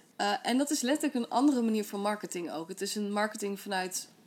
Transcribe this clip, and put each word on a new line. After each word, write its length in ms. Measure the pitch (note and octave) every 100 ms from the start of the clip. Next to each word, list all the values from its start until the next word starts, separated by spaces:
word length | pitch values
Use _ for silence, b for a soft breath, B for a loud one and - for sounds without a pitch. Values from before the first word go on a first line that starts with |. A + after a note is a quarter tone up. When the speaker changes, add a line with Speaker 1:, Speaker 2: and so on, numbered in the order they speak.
| B -
Speaker 1:
Ja. 240 | G3+ G3+
Speaker 2:
Eh, 80 | -
en 80 | B3
dat 120 | C#4+
is 100 | D4+
letterlijk 340 | A#3+ D4+ D4+
een 140 | B3 A#3
andere 320 | A#3+ D4 B3
manier 220 | A3+ G#3+
van 160 | G3+ G3+
marketing 520 | G3+ G#3 E3 F3+ D#3
ook. 160 | D3+ E3+
Het 120 | F#3+
is 140 | G3
een 180 | G#3 G3+
marketing 480 | G#3 G#3+ G#3+ G3+ G3
vanuit 480 | G3+ F#3+ F#3 - - -